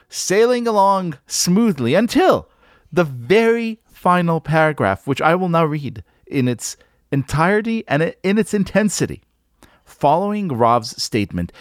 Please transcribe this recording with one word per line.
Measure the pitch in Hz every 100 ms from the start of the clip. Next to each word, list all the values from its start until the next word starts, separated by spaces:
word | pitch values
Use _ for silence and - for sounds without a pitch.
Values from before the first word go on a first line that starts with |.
| _
sailing | - - 196 233 247 233
along | 208 196 190 180 143 -
smoothly | - - 185 233 147 117 165
until | 240 277 370 98 - _ _ _ -
the | 151
very | 160 127 120 208 226 233 226 220
final | _ - 180 180 170 165
paragraph, | - 160 156 139 104 98 -
which | 135
I | 156
will | 180 185
now | 165 160
read | 151 131 107 - _ -
in | 143 123
its | 120 - - _ _ -
entirety | 139 131 143 170 208 226 226 -
and | 143
i-, | 165 -
in | 190 208
its | 202
intensity. | 208 185 196 214 - 107 69 _ _ _ _ - _ _
Following | - 143 160 202 208 190
Rav's | 117 117 120 113 -
statement, | - 113 101 87 87 -